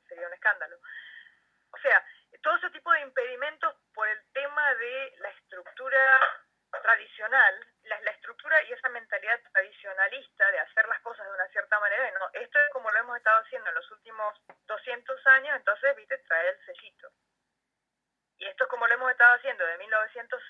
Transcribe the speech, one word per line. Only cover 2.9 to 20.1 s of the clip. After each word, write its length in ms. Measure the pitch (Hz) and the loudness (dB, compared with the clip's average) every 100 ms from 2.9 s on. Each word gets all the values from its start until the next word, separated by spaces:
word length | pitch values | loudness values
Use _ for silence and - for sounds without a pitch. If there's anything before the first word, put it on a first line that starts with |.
de 80 | 320 | 0
impedimentos 760 | 277 262 247 247 294 311 330 285 _ | 0 -4 -4 -4 -8 -4 -4 -6 _
por 160 | - 214 | -6 -4
el 240 | 214 - | -4 -8
tema 420 | 262 285 294 294 247 | -8 -4 0 2 0
de 380 | 233 254 269 - | -2 -6 -10 -12
la 100 | 196 | -16
estructura 920 | - _ - - - 254 262 269 262 - - _ _ _ | -16 _ -20 -18 -14 -2 2 6 6 4 0 _ _ _
tradicional, 960 | - 214 226 - - 214 254 220 190 - _ | -4 2 2 0 -12 0 4 4 4 -6 _
la, 180 | 220 214 | -10 -8
la 80 | 214 | -6
estructura 500 | - - 233 294 311 | -8 -10 -12 0 0
y 100 | 302 | 0
esa 160 | 247 254 | -4 -8
mentalidad 500 | 240 226 202 214 233 _ | -8 -8 -6 -2 -4 _
tradicionalista 960 | 196 190 208 202 190 196 262 - - 196 | -2 -2 -4 -8 -2 -2 -2 -10 0 0
de 80 | 190 | 2
hacer 260 | 143 - 220 | 0 0 0
las 140 | 220 | 0
cosas 260 | 233 233 196 | -8 -12 -10
de 60 | |
una 160 | 196 190 | -6 -6
cierta 320 | 208 - 214 | -4 -2 0
manera, 280 | 208 208 254 | 0 0 -2
y 40 | |
no, 180 | 190 190 | -4 -6
esto 280 | - 233 294 | -8 -2 2
es 100 | 294 | 2
como 200 | 269 226 | 0 -2
lo 60 | 214 | -2
hemos 180 | 240 240 | -2 -2
estado 240 | - 220 | 2 2
haciendo 260 | 220 - 180 | 2 -8 -8
en 40 | |
los 160 | 165 - | -8 -8
últimos 500 | 220 226 220 214 208 - - - | -16 -18 -8 -8 -8 -16 -18 -10
doscientos 600 | 214 - 247 - 262 277 | -10 -8 -10 -8 0 6
años, 300 | 262 277 277 | 6 4 -4
entonces, 400 | 277 302 277 277 | -2 0 0 -2
viste, 200 | - 262 | -6 -10
trae 300 | - - 170 | -4 -2 -2
el 160 | 571 | -4
sellito. 460 | - 539 - _ - _ _ _ _ _ _ _ _ _ _ _ _ - | -10 -20 -20 _ -20 _ _ _ _ _ _ _ _ _ _ _ _ -16
Y 100 | 587 | -10
esto 180 | 571 | -6
es 60 | 523 | -6
como 160 | 494 233 | 0 0
lo 80 | |
hemos 160 | 240 254 | 0 0
estado 240 | 254 240 | 6 6
haciendo 320 | 240 269 240 175 | 6 0 -4 -4
de 120 | 170 | -6
mil 120 | 202 | -4
novecientos 520 | 220 214 | -2 -2